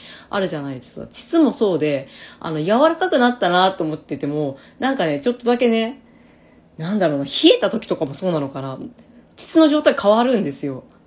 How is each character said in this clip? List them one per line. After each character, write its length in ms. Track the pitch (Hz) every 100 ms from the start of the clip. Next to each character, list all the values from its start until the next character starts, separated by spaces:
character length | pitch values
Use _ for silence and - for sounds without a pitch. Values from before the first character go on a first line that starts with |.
| - - -
あ 100 | 202
る 80 | 190
じ 80 |
ゃ 80 | 156
な 100 | 139
い 20 | 131
で 60 |
す 180 | - -
か。 60 | -
膣 320 | - - 339
も 120 | 285
そ 220 | - 214 170
う 20 |
で、 280 | 151 143 - - - -
あ 120 | 165
の、 120 | 156
柔 180 | 156 226
ら 160 | 311 330
か 120 | 370
く 100 | 311
な 120 | 247
っ 80 | 247
た 100 | 185
な 240 | 180 185
と 100 | 190
思 120 | 160
っ 20 | 156
て 220 | - 139
て 80 | 143
も、 320 | 147 147 139 - -
な 140 | 262
ん 40 | 269
か 100 | 160
ね、 140 | 143
ち 80 | 247
ょ 20 |
っ 20 | 240
と 100 | 233
だ 100 | 240
け 120 | 247
ね、 340 | 226 226 277 - - _ _ _ _ _ -
な 160 | 160
ん 60 | 208
だ 100 | 170
ろ 80 | 143
う 20 |
な、 40 |
冷 60 | 139 - 320 494
え 20 |
た 120 | 202
時 160 | 226 -
と 100 | 180
か 80 |
も 80 | 147
そ 160 | - 185
う 40 |
な 80 | 160
の 100 | 139
か 100 | 139
な。 180 | 135 127 127 - - - - -
膣 220 | - 320
の 80 | 311
状 160 | 302
態 140 | 302 240
変 120 | 202
わ 100 | 214
る 160 | 247 240
ん 60 |
で 80 | 156
す 120 | 139
よ。 200 | 143 131 - -